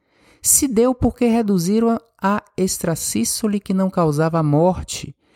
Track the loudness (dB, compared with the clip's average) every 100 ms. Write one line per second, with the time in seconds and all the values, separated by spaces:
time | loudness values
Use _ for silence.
0 | _ _ _ _ 0 0 2 2 2 2
1 | -2 0 0 2 2 0 2 0 2 0
2 | _ _ -2 -2 -4 -4 -4 -2 -4 -4
3 | -4 -2 -2 -2 -2 -4 -2 -2 0 0
4 | 0 0 0 0 2 2 2 0 -6 -10
5 | -12 -18 _